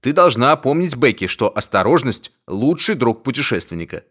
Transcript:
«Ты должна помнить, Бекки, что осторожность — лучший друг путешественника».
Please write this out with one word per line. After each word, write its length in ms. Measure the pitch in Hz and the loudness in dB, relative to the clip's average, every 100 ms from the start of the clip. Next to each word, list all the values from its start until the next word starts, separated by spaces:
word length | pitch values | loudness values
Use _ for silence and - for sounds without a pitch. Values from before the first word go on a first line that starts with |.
«Ты 120 | 127 | 0
должна 440 | 151 180 113 131 156 | 4 4 4 2 2
помнить, 400 | 127 156 180 131 | 0 0 -2 2
Бекки, 320 | 135 101 92 | 0 0 -6
что 280 | - 120 - | -2 -2 -2
осторожность — 760 | - 101 95 170 127 101 - _ - | -2 0 2 2 0 -6 -10 _ -12
лучший 480 | 95 131 175 - 208 | -2 -2 0 -2 0
друг 260 | 117 113 | 0 -2
путешественника». 800 | - 127 117 95 - 85 82 78 _ | -6 -6 -4 -4 -6 -10 -10 -12 _